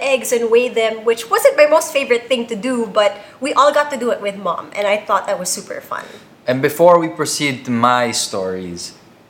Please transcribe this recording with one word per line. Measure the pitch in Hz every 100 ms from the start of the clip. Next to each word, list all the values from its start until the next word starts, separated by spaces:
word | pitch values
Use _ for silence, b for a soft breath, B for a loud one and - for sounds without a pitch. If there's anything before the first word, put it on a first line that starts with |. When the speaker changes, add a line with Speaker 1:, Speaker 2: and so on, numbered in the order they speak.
Speaker 1:
eggs | 262 247 226
and | 240 233
weigh | 233 247
them, | 220 220 220 226
which | 233 -
wasn't | 415 - -
my | 294
most | 311 311
favorite | 277 247 240 -
thing | 254 233
to | 220
do, | 247 247 220
but | 202 208 - B B
we | 269
all | - 294
got | 294 294
to | 269
do | 240
it | 190 202
with | 196
mom, | 185 165 156
and | - 202
I | 208
thought | - 196 196
that | 185
was | 180
super | - - - -
fun. | - - - - - -
Speaker 2:
And | 131 139
before | - 170 175
we | 160
proceed | 160 143 - 143 123 123
to |
my | 117 123 123 120
stories, | 104 - 101 95 92 90 87 - - - _ _